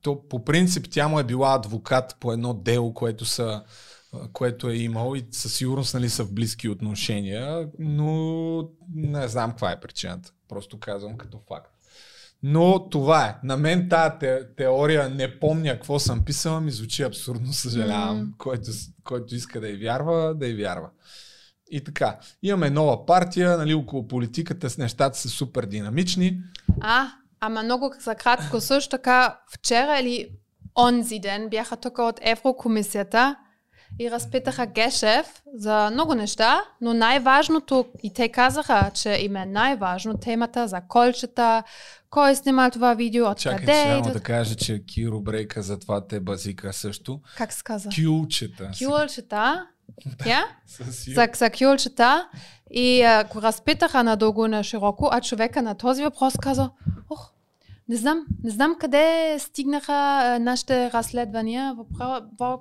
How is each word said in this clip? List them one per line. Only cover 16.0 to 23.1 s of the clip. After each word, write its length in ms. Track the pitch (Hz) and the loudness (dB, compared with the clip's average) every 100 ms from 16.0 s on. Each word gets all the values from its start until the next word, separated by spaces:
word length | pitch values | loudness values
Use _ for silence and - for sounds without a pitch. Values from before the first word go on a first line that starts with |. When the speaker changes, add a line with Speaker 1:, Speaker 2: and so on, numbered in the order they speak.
| - 117 | 0 -2
Speaker 1:
писала“ 400 | - 143 165 160 | -2 -4 -4 -4
ми 100 | 156 | -4
звучи 320 | 110 110 - | -6 -6 -4
абсурдно, 500 | 131 131 - 117 127 | -4 -6 -8 -8 -6
съжалявам. 680 | 143 123 117 107 104 104 107 | -6 -4 -2 -2 -2 -2 -4
Speaker 2:
М. 80 | 107 - | -6 -8
Speaker 1:
Който 260 | 131 123 | -6 -6
с-, 260 | 113 110 - - | -6 -12 -14 -18
който 300 | - 123 113 | -8 -8 -6
иска 260 | 120 117 120 | -10 -10 -10
да 80 | 107 | -10
й 80 | 101 | -6
вярва, 560 | 110 127 151 165 160 | -4 -2 0 0 0
да 120 | 156 127 | -2 -4
й 80 | |
вярва. 340 | 107 101 90 82 _ _ - - - _ _ _ | -4 -4 -6 -10 _ _ -20 -20 -20 _ _ _
И 160 | 147 | -10
така, 340 | - 147 120 - - _ | -10 -4 -4 -4 -14 _
имаме 280 | 185 196 147 | -2 0 2
нова 360 | 143 151 117 | 2 2 2
партия, 520 | - | 4